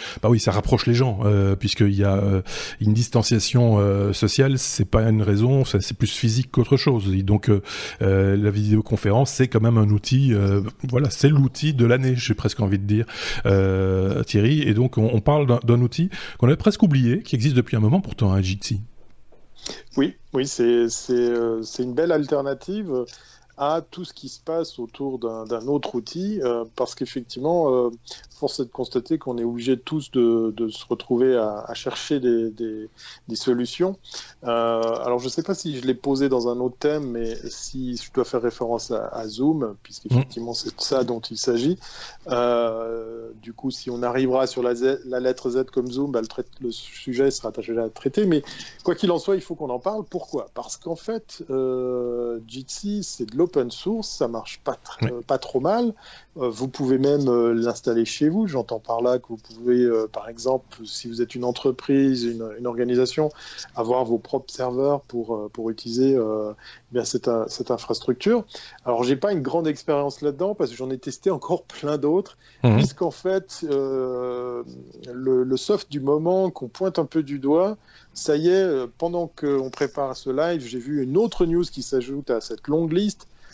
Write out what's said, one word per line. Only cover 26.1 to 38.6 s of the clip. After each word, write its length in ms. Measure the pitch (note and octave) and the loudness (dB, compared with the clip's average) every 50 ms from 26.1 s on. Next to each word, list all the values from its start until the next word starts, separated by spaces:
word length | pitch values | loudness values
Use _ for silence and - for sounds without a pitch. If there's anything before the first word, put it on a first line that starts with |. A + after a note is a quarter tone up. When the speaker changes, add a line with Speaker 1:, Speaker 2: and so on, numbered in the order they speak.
| - E3 F#3+ G3+ G#3+ G3 C3+ | -8 -6 -6 -4 -4 -2 -2
Speaker 2:
euh, 200 | B2 A#2+ A#2 A#2 A2+ _ | 0 0 -2 -4 -6 _
parce 180 | - B2+ - - | -4 -4 -4 -4
qu'effectivement, 800 | - C3+ - - C3+ A#2 - - B2 C3+ D#3 F3 F3 D#3+ C#3 C3 | -8 -8 -8 -6 -10 -10 -10 -8 -4 -2 0 0 2 2 2 4
euh, 160 | B2+ A#2+ A#2+ A#2 A#2+ _ - - - - - - - | 2 2 0 -2 -6 _ -20 -20 -20 -20 -20 -8 -6
force 220 | D3 C#3 - - | -6 -4 -4 -4
est 60 | C3 | -6
de 40 | A#2+ | -6
constater 480 | - - B2 - - B2 - - D#3+ D3+ | -6 -8 -8 -4 -4 -4 -2 -2 -4 -4
qu'on 180 | - C3+ A#2+ | -4 -6 -4
est 60 | A#2+ | -4
obligé 340 | A#2 A#2+ A#2+ A#2+ A#2 C3 C3 | -4 -4 -4 -2 -2 0 -2
tous 360 | B2 - - D#3 D#3 C#3 - | -2 -2 -4 -6 -4 -4 -2
de, 420 | - C3 A#2 A#2 A#2 A2+ A2+ A2 G#2+ | 0 2 4 4 2 2 0 -2 -2
de 120 | A2+ A#2 A2 | -4 -6 -6
se 160 | - - - - | -6 -10 -8 -6
retrouver 460 | B2 - - - B2 A#2 C3 C3 B2+ | -6 -6 -2 -2 0 2 4 4 4
à, 300 | A#2 A2 G#2+ G#2 G#2 A2+ | 2 0 0 -4 -6 -8
à 80 | - A#2 | -10 -12
chercher 460 | - - C3 - - - - D3+ C#3 | -8 -8 -8 -8 -8 -4 -4 -2 0
des, 300 | B2 B2 A#2 A2+ A2+ A2+ | 2 2 2 2 0 -4
des, 360 | A2 A2+ A#2 A2 G#2+ A2 G#2+ - _ - - - - - _ | -6 -8 -8 -8 -8 -10 -12 -14 _ -20 -20 -20 -20 -20 _
des 80 | - A2+ | -12 -10
solutions. 640 | - - C3 B2 A#2+ B2 - - - F3 F#3+ G3 - - - - - - - - _ - | -4 0 0 0 0 -2 -4 -2 -2 -2 -2 -2 -6 -14 -18 -18 -18 -18 -18 -20 _ -4
Euh, 360 | A#2+ A#2 A#2 A#2 A#2 A#2 A2+ A2+ A2+ A2+ A#2+ B2+ | -2 0 0 0 0 0 0 0 -2 -2 -2 -2
alors, 140 | B2 A#2+ B2 | -2 -2 -2
je 100 | B2 C3 | -2 -4
sais 140 | - - | -6 -4
pas 140 | D#3 - F#3+ | -4 -4 -6
si 200 | - - E3 C#3+ | -4 -4 -6 -6
je 80 | B2+ B2 | -2 -2
l'ai 100 | B2+ - | -2 -2
posé 340 | - - C#3 C#3 C3+ C#3+ C#3 | 0 0 -2 0 2 2 2
dans 180 | C3 B2 A#2 | 2 0 0
un 140 | B2 A#2+ B2 | 0 -2 -2
autre 160 | B2+ B2+ B2 - | -4 -4 -4 -2
thème, 320 | - D3 D3+ D3+ C#3+ B2+ | -2 -2 0 -2 -4 -6
mais 260 | A#2 A#2 A#2 A2+ A#2 - - A#2 | -4 -4 -4 -4 -6 -8 -10 -12
si 460 | - - - - - C3 B2+ B2 B2 | -12 -12 -12 -10 -8 -8 -8 -6 -8
je 160 | A#2 - - - | -8 -12 -4 -2
dois 100 | C3 A#2+ | -2 -2
faire 180 | - - A#2+ | 0 -2 -2
référence 500 | A#2 A#2+ - - | -2 -4 -4 -4